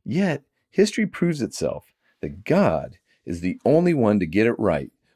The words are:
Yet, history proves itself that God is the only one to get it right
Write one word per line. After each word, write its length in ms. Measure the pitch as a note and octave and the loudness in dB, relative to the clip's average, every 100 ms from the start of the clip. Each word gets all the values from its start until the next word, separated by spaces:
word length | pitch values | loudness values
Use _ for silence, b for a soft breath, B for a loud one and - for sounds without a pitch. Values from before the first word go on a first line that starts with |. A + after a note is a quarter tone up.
| - | -6
Yet, 380 | D3+ G3 C3+ _ _ _ | -2 0 -2 _ _ _
history 360 | - G#3+ - G#3+ | 0 0 0 -4
proves 360 | - F3 D3 | -2 -2 -2
itself 520 | - - D2+ - - _ _ - | -4 -4 -6 -6 -14 _ _ -12
that 240 | D#2 E2 - | -12 -8 -2
God 520 | E3+ D3+ D#2 C2 - _ _ - | 2 2 0 -6 -16 _ _ -10
is 160 | E2+ | -6
the 180 | F2+ - - | -4 -2 2
only 280 | D#3 F3+ | 4 4
one 260 | D3+ G#2+ G#2 | 2 2 2
to 60 | E2 | 2
get 220 | G2 A2+ | 2 2
it 100 | A2+ | 2
right 320 | G#2 D2+ C2 _ _ | 0 0 -4 _ _